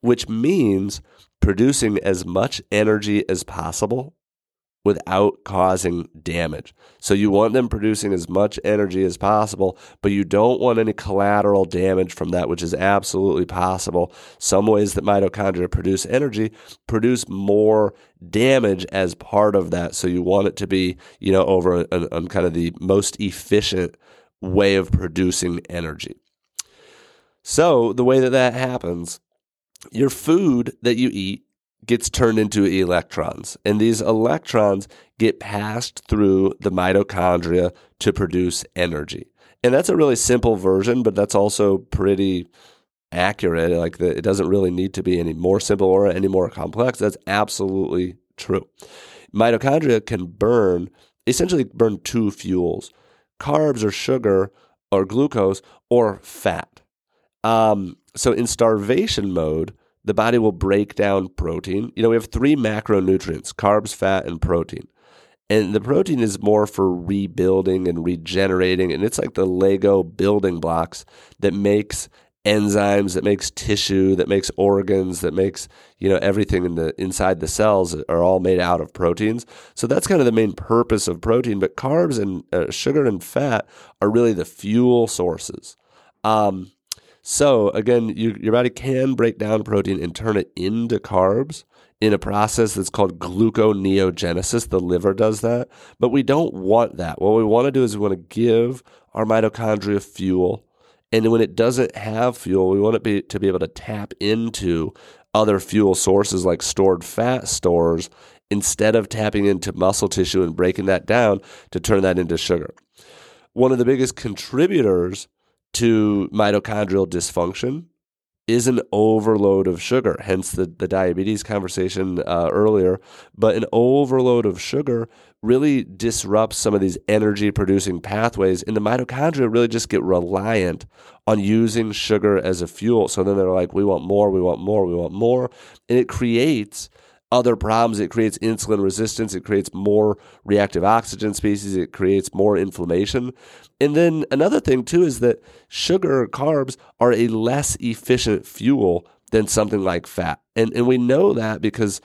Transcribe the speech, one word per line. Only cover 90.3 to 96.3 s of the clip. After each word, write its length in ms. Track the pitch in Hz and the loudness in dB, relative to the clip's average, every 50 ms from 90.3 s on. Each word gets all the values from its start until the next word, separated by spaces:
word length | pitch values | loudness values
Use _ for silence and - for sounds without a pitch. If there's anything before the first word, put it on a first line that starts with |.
| 107 101 | 0 0
it 120 | 90 - _ | -2 -4 _
into 420 | - 87 95 107 113 117 117 117 101 | -6 -4 -4 -2 -2 -2 -2 -2 -4
carbs 640 | - - 107 92 92 95 101 117 135 147 160 - - _ _ _ _ _ _ _ | -4 -2 0 2 2 2 2 0 -2 -6 -8 -16 -16 _ _ _ _ _ _ _
in 140 | - 107 104 | 0 2 2
a 40 | 98 | 2
process 540 | - 101 98 104 107 110 - - 117 107 98 | -2 -4 -2 0 -2 0 0 0 0 0 0
that's 160 | 101 95 - | -4 -6 -6
called 300 | _ - 101 92 87 82 | _ 0 0 0 0 -6
gluconeogenesis. 1500 | - 87 90 95 113 113 107 117 110 110 104 98 95 98 95 98 95 95 87 - - 87 85 87 95 - - 117 113 - | -10 -8 0 0 0 2 2 2 2 2 2 2 0 0 2 2 2 0 0 -2 -4 -4 -2 -2 -4 -2 -4 -4 -4 -2
The 100 | - 95 | -2 -2
liver 320 | 90 87 90 87 90 101 98 | -2 0 -2 0 0 0 0
does 300 | 98 117 107 110 104 - | 2 0 0 0 0 -2
that, 260 | 117 117 120 127 - _ - - - - _ | -2 -2 -2 -4 -6 _ -20 -20 -20 -6 _
but 100 | - 123 | -2 2
we 140 | 117 139 131 | 2 0 2
don't 320 | - | 2